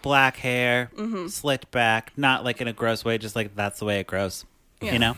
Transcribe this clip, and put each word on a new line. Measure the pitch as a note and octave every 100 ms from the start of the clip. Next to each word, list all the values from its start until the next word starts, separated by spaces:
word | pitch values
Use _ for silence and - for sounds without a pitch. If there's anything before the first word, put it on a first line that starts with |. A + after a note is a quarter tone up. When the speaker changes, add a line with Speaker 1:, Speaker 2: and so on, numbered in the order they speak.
Speaker 1:
black | C#3 C#3 C3 -
hair, | B2+ B2 B2 B2 A#2+ -
Speaker 2:
Mm-hmm. | A3 G3+ E3+
Speaker 1:
slicked | - D3 C3+ -
back, | - A#2 A2+ - -
not, | C#3 C3 B2
like, | A#2+
in | A#2+
a |
gross | G#2+ A2+ A2+
way, | A2+ A2+
just, | G#2+ A2+
like, | G#2 G2+
that's | G2+ -
the | G#2
way | G2+
it | F#2
grows. | F#2+ G2 - - _ _ -
Speaker 2:
Yeah. | G#2+
Speaker 1:
You | C#3+
know? | -